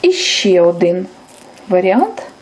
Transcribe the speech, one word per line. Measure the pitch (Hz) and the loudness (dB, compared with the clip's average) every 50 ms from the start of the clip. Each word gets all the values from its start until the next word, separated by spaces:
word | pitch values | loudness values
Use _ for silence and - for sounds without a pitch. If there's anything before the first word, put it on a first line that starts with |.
| - | 2
І | 349 370 | 0 0
ще | - - - - - - 202 185 175 | 0 -2 -4 -4 -2 0 2 2 4
один | 170 170 170 170 190 175 175 180 185 - - - - - - - - - - - - - | 4 2 2 2 0 0 0 -2 -6 -10 -14 -20 -20 -20 -20 -20 -20 -20 -20 -20 -8 -2
варіант | 190 180 185 185 190 240 349 440 440 - - - - - | -2 0 2 2 2 2 0 -2 -4 -14 -16 -18 -20 -20